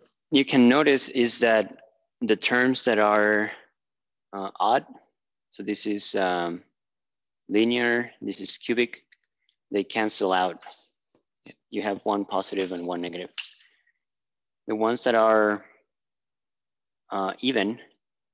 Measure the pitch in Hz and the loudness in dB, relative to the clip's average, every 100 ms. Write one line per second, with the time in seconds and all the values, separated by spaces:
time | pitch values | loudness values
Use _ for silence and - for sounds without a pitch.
0 | _ _ - 139 135 135 120 139 147 135 | _ _ -2 0 4 6 6 6 4 2
1 | - 131 117 - 117 110 98 - _ _ | 0 0 0 2 2 2 0 -6 _ _
2 | _ - 113 101 - 123 127 127 127 107 | _ -4 -2 0 0 2 2 0 0 2
3 | 104 104 104 107 110 - - _ _ _ | 4 4 4 2 0 -8 -20 _ _ _
4 | _ _ _ 98 98 - 101 131 - - | _ _ _ -12 -10 -2 0 0 -2 -18
5 | _ _ _ _ _ - 101 101 107 104 | _ _ _ _ _ -12 -8 -6 -4 -6
6 | - 101 92 90 85 82 _ _ _ _ | -6 -4 -2 -2 -4 -8 _ _ _ _
7 | _ _ _ _ - 104 117 123 120 120 | _ _ _ _ -4 0 0 0 0 -2
8 | 120 - 110 98 95 - - 117 120 - | -4 -10 -10 -10 -10 -8 -4 -2 -2 -6
9 | _ _ _ _ _ _ - 101 95 113 | _ _ _ _ _ _ -6 -6 -4 -2
10 | 107 - 95 92 92 - - - - _ | -2 -2 0 0 0 -4 -16 -20 -20 _
11 | _ _ _ _ - - _ - 104 98 | _ _ _ _ -20 -20 _ -6 -6 -4
12 | 110 101 98 95 - 98 92 87 87 87 | -2 -4 -2 -4 -4 -6 -6 -6 -8 -8
13 | 87 90 90 - - - - _ _ _ | -8 -10 -12 -14 -16 -18 -20 _ _ _
14 | _ _ _ _ _ _ - 110 110 117 | _ _ _ _ _ _ -8 -2 -2 0
15 | 127 113 110 110 107 104 - _ _ _ | 2 4 4 4 4 0 -6 _ _ _
16 | _ _ _ _ _ _ _ _ _ _ | _ _ _ _ _ _ _ _ _ _
17 | - 101 95 - 123 110 101 120 - _ | -10 -6 -4 -4 -2 0 0 -4 -12 _
18 | _ _ _ | _ _ _